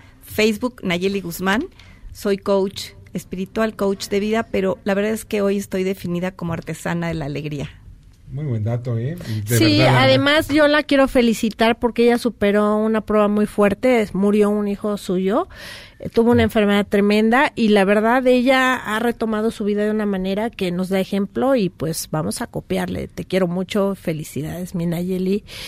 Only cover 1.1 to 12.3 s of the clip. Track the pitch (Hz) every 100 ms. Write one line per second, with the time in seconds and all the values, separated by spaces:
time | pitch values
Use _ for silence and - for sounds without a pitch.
1.1 | 196 180 165 185 208 381 - - - -
2.1 | - 208 196 - 196 196 - - - -
3.1 | 185 - 180 190 - 220 220 196 196 -
4.1 | 202 214 220 220 202 190 - - 196 208
5.1 | 220 - 214 196 202 196 190 185 196 180
6.1 | 175 185 185 170 165 - 160 - 170 170
7.1 | 165 147 143 156 147 - - - - -
8.1 | - - 135 151 113 107 120 123 113 123
9.1 | 175 143 107 104 123 320 294 240 - 262
10.1 | 262 277 302 - 285 294 294 294 277 269
11.1 | 269 233 220 226 - 226 233 240 220 240
12.1 | 240 247